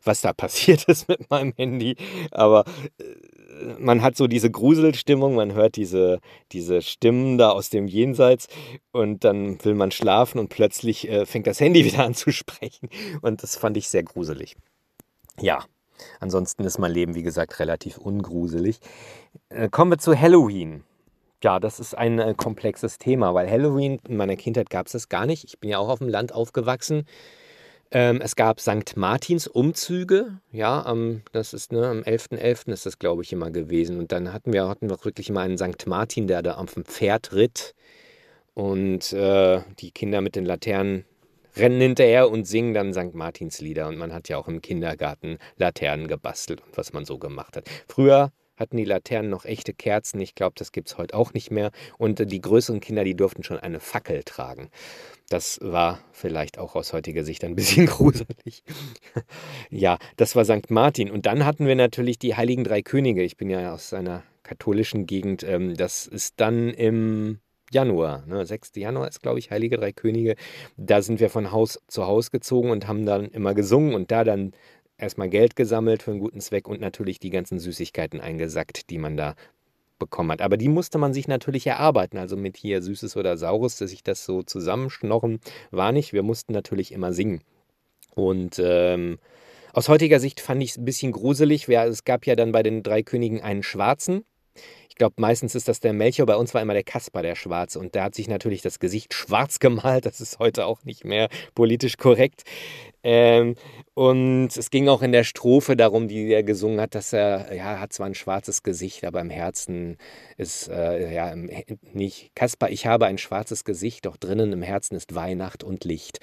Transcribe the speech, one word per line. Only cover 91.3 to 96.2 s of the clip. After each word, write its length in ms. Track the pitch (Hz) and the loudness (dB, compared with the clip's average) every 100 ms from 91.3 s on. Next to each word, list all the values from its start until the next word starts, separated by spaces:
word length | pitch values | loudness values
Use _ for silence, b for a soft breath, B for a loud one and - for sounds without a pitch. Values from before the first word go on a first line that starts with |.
| 139 151 151 - | 4 4 2 2
Wer, 180 | 117 117 | 2 2
es 180 | 110 | -2
gab 220 | - 123 - | -2 0 2
ja 80 | |
dann 180 | 117 113 | 2 4
bei 100 | 113 | 4
den 200 | 107 110 | 2 0
drei 200 | 101 107 | -2 -2
Königen 380 | 110 123 117 110 | 0 -2 -2 -4
einen 220 | 107 101 | -4 -6
Schwarzen. 640 | - 95 101 147 - 185 - _ _ - B B B | -6 -2 0 0 -2 -4 -6 _ _ -20 B B B
Ich 80 | - | 0
glaub, 240 | 113 - | 0 2
meistens 340 | 110 117 117 | 0 0 -2
ist 140 | 123 - | -4 -4
das 100 | 113 | -2
der 140 | 117 | 0
Melchior. 340 | 107 113 131 | 2 2 2